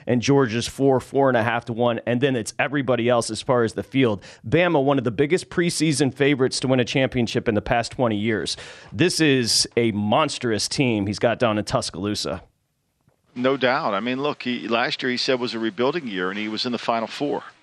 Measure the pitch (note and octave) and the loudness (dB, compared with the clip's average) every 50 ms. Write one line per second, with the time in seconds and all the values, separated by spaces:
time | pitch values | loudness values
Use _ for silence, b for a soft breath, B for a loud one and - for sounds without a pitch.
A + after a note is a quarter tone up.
0 | B - B2 B2 G#2+ C3+ C#3 C#3 C3+ G#2+ A2 A#2+ A2+ - - - C#3 C#3 C3 B2 | B 0 0 2 2 4 4 4 4 2 0 -2 -4 -4 -2 0 2 2 2 2
1 | - - C#3 C#3 C#3 C3 A#2+ A2+ A2 A#2 A2+ A#2 - - A2+ A2+ A#2+ A#2+ A#2 A2+ | 0 -2 0 2 2 4 4 2 2 0 -2 -2 -4 -4 -2 0 0 0 0 0
2 | - A2+ A#2+ B2 C#3+ C#3 C3 A#2 G#2+ - - - C3+ C#3 D3 C#3+ B2 B2 B2 A#2 | 0 0 0 2 2 0 0 -2 -4 -4 -4 -4 -2 -2 -2 -2 0 0 0 2
3 | A2+ A#2+ B2 A#2 A2+ - A2 - - - B2+ B2 A#2 G#2+ - G2+ - - - C3+ | 2 2 2 2 0 -2 -6 -6 -2 0 2 2 2 0 -2 -6 -8 -2 0 2
4 | B2+ A2+ G#2 G2 B B B B - A2+ C#3 E3 F3+ F3 E3 C#3+ C3 C#3+ C#3+ C3+ | 2 2 2 -2 B B B B -4 0 2 2 4 4 2 2 2 2 2 2
5 | A2 B2 G2+ - D3 C#3+ F3+ F3 - - - F#3 E3+ F3 - - D#3 D#3+ C#3 B2+ | 0 0 0 0 0 2 0 -2 -2 -2 -2 0 0 0 0 0 2 2 2 2
6 | C#3+ B2 - - C#3 C#3 D3 A#2+ C3 A#2 - - - B2+ C3 B2+ A#2 - - C#3 | 2 0 2 2 2 2 2 2 2 0 0 -2 0 2 2 2 2 2 0 0
7 | C3 A#2+ - B2+ A#2 - - B2 - A#2+ G#2 G#2+ - - B2+ A#2 A2+ - - - | 0 0 0 0 -2 0 -2 -2 0 0 0 0 0 0 0 0 0 -2 -2 -2
8 | B2+ A2+ G#2+ G2+ G#2 A#2 A2 F#2 C#2+ - - B B B B B B B - G#2 | -2 0 0 0 -2 -2 -2 -2 -4 -6 -8 B B B B B B B -2 0
9 | D#3+ F3+ - - D#3+ D3 C3+ B2+ A#2+ G#2+ - - - - - A#2+ A#2 A2+ G2 G#2 | 0 2 2 2 2 4 4 2 2 0 0 0 -2 0 0 0 0 2 0 0
10 | G#2 G#2+ A#2+ D3+ D#3 C#3 - - B2+ A#2+ G#2+ G2 - - - - C#3 B2 A2+ G#2 | 0 2 2 2 2 0 -2 -4 -2 -2 -2 -2 -2 -2 0 0 2 2 2 2
11 | G2 G#2 G2 - - A#2 G#2+ - B2 A2+ G#2+ G#2+ G2+ - - A#2+ - - - E2 | 0 -2 0 0 0 0 2 2 2 2 2 0 0 0 -2 -2 -2 -4 -6 -6
12 | G2 G#2 G#2+ - - C#2+ C#2+ - - _ _ _ _ _ _ _ _ _ _ _ | -4 -4 -4 -4 -4 -6 -6 -8 -10 _ _ _ _ _ _ _ _ _ _ _
13 | _ _ _ _ _ _ - B2 B2 C3 C#3 C3 C3 B2 C3 D3+ D#3+ A#2 G2+ G2 | _ _ _ _ _ _ -6 -2 0 0 2 2 2 0 0 0 0 -2 -2 -2
14 | A2+ B2 C3 C3 C#3+ D3 - - - B2 B2 G#2 - G#2+ A#2 A2+ B2+ D3+ - - | -2 -4 -4 -2 -2 -4 -4 -4 -4 -6 -4 -4 -4 -2 -2 0 0 -2 -2 -4
15 | C#3 B2+ B2 A#2 - - C3 A#2+ B2 A2+ A2 A2+ A2+ A2+ F#2+ A#2 B2 C#3 D#3 F3 | -4 -4 -4 -2 0 0 0 0 -2 -4 -4 -4 -4 -4 -2 0 0 0 0 -2
16 | C#3 A2+ G2 F#2 F#2 F#2 G2 G#2 G#2+ G#2+ G#2+ G2+ - B2+ A#2+ - - - A#2 A2+ | -6 -6 -4 -4 -4 -4 -4 -6 -6 -6 -6 -4 -4 -4 -6 -4 -2 -2 -2 -2
17 | A2 - - - D3 C#3+ G#2+ - - - - _ | -4 -6 -6 -6 -4 -4 -4 -6 -8 -10 -14 _